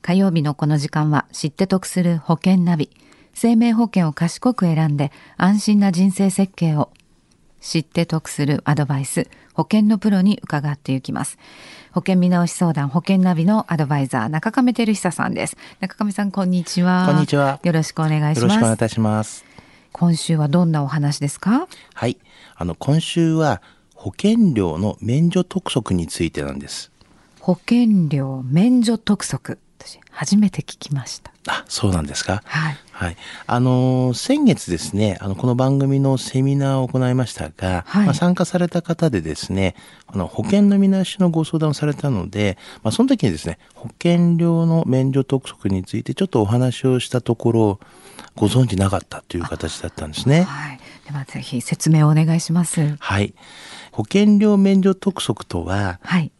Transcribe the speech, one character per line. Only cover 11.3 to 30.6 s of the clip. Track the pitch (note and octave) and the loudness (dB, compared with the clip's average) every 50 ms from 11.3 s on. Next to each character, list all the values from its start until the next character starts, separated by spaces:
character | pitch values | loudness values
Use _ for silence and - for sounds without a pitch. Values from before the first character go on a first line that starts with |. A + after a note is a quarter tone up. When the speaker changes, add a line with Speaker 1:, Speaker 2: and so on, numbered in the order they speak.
| - _ - - - - - - - - - _ | -10 _ -20 -20 -20 -20 -20 -20 -20 -20 -20 _
Speaker 1:
保 | - F3+ | -6 -4
険 | - F#3+ F#3 | -2 2 2
見 | F3+ F3+ F3+ | 2 4 4
直 | F3+ F3 F3 | 2 2 0
し | E3+ | 0
相 | - - F3+ E3+ D#3 | 0 0 0 0 0
談、 | D3 C#3+ C#3 | 0 -2 -2
保 | B2+ F3 | -2 -2
険 | - - G3 F#3+ | 0 2 2 2
ナ | F#3 F#3 F3 | 4 2 2
ビ | D#3 E3 | 2 2
の | F#3+ G#3+ A3 - - | 2 2 2 0 -2
ア | E3+ D#3 | -2 -2
ド | D#3 | 0
バ | C3 D3+ C#3+ | 0 0 0
イ | C3+ | 0
ザ | B2+ - B2 A2 | -2 -2 -4 -2
ー、 | A2 | -2
中 | B2+ D#3+ - A3+ | -4 -4 -4 -2
亀 | A3 C#4 B3 B3 A3+ | 0 2 2 2 2
照 | - A3+ A3 | 2 0 0
久 | G#3+ - - F3+ | 0 0 -2 -4
さ | D#3+ - - - | -2 -2 -4 -4
ん | |
で | F#3 - - | -2 -4 -6
す。 | - - - - - - _ | -8 -8 -14 -20 -20 -12 _
中 | - F#3 - | -10 -10 -6
亀 | _ G#3+ G#3 | _ -4 -4
さ | G3 - G#3 | -2 -4 -4
ん、 | G3 | -4
こ | F#3 G3+ | -2 -2
ん | F#3+ F3+ | 0 0
に | F3+ F3+ | 0 0
ち | E3 - - F3+ | -2 -2 -2 0
は。 | F3 F3+ F3+ F3+ F#3 F3+ | 2 2 2 2 2 2
Speaker 2:
こ | C#3+ | 2
ん | - | 2
に | D3 | 2
ち | - - C#3+ | 2 2 2
は。 | C#3 C#3 C#3 C#3 | 2 0 0 -2
Speaker 1:
よ | - F3 | -2 0
ろ | D#3+ D#3+ | 0 0
し | D#3 - | 0 -2
く | - - | -4 -4
お | D#3+ | -2
願 | D#3 D#3 | 0 0
い | D3+ | 0
し | |
ま | D3+ D3+ D#3 | 2 0 2
す。 | A#2+ | 2
Speaker 2:
よ | A#2 F#3 | 4 4
ろ | |
し | G#3 A3 | 4 4
く | |
お | A#2 | 4
願 | A2+ | 2
い | A2+ | 2
い | |
た | - A#2 A2 | 2 0 -2
し | - - | 0 0
ま | A2 G#2+ G#2+ G#2+ G#2+ | 0 2 0 0 -2
す。 | - - - _ _ _ - _ _ _ _ _ _ | -4 -10 -18 _ _ _ -20 _ _ _ _ _ _
Speaker 1:
今 | - - F3 F3 E3 | -4 0 0 2 2
週 | D#3 - - E3 | 0 0 -2 0
は | D#3 D3+ C#3+ | 0 0 0
ど | C#3+ F3 F3+ | 2 2 2
ん | E3 | 2
な | D#3 D3+ | 0 0
お | C#3+ C#3 | -2 -2
話 | D3 D#3 C#3+ C#3+ C#3+ - | -2 -2 -2 -2 -2 -2
で | C#3+ C#3+ | -6 -6
す | - - | -6 -4
か？ | - F#3 A3+ C#4+ F4+ - - - - _ _ | -2 0 0 0 -2 -4 -14 -20 -20 _ _
Speaker 2:
は | - - | -6 -4
い。 | B2 - _ _ _ _ - - - - | -4 -4 _ _ _ _ -20 -20 -20 -10
あ | - E2+ | -6 -6
の、 | F2 E2 | -6 -6
今 | _ - - D3 D#3+ | _ 0 0 0 0
週 | - - - E3+ E3 D#3+ D#3+ | 0 -2 -2 0 2 2 2
は、 | D#3+ D#3+ D3 A2+ - _ - _ _ _ _ _ - | 2 2 0 0 -2 _ -20 _ _ _ _ _ -12
保 | - G2 | -12 -12
険 | - - - G3+ A3+ A#3 A3 F3+ C3 | -8 -2 0 2 4 4 4 4 4
料 | G#2+ F#2+ E2+ D2+ E2 | 2 0 0 0 0
の | G2+ G#2 - _ | -2 -2 -4 _
免 | F#2+ G#2+ A#2+ D3 E3+ E3+ | -4 -2 0 2 2 2
除 | E3 F3+ F3+ | 2 0 -2
督 | _ - F#3+ _ - | _ -6 -8 _ -2
促 | - - G#2+ - | -2 -2 -2 0
に | G2 F2 E2+ | -2 -2 -2
つ | - - - F2 | -4 -4 -4 -4
い | E2 | -2
て | - D#2 | -2 -6
な | C#2+ C#2+ | -8 -6
ん | C2+ C#2 | -8 -10
で | C#2+ - | -12 -12
す。 | - - - _ _ _ - _ _ _ _ _ _ _ | -14 -14 -14 _ _ _ -20 _ _ _ _ _ _ _
Speaker 1:
保 | - - F3+ | -2 -2 -2
険 | - _ - A#3 A#3+ B3 A3 G#3 F#3+ E3 C#3+ | -2 _ 0 2 4 4 4 4 2 2 2
料 | D3 C#3 C3+ C3+ C3+ C3 | 0 -2 -2 -4 -6 -8
免 | B2+ B2+ C#3 E3 G3+ B3 B3+ B3 | -4 0 2 4 4 4 4 4
除 | A3+ A3+ A3+ | 2 2 -2
督 | A3 _ - G#3 - - | -2 _ -2 -2 -2 -2
促。 | - - B3 _ - - _ _ _ _ _ | -8 -8 -8 _ -12 -14 _ _ _ _ _
私、 | - - - _ _ _ | -20 -20 -20 _ _ _
初 | - - D3 - G3+ G#3 | -12 -10 -2 2 2 4
め | G#3 F#3+ | 4 2
て | - - | 0 -4